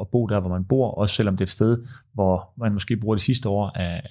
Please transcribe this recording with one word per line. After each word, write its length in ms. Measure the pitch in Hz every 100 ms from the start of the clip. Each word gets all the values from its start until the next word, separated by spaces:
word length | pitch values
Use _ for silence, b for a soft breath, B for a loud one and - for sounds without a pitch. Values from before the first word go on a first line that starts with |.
at 80 | 95
bo 180 | 123 110
der, 140 | 101
hvor 100 | 92
man 140 | 90
bor, 260 | 95 135 120
også 240 | - 104
selvom 220 | - 104 95
det 40 |
er 60 | 95
et 40 |
sted, 340 | - 110 120 120 B _
hvor 380 | - 95 92 - -
man 140 | 117
måske 240 | 101 - 117
bruger 180 | 110 107
det 60 |
sidste 260 | - 123 104
år 240 | 101 101
af, 280 | - 90 85 -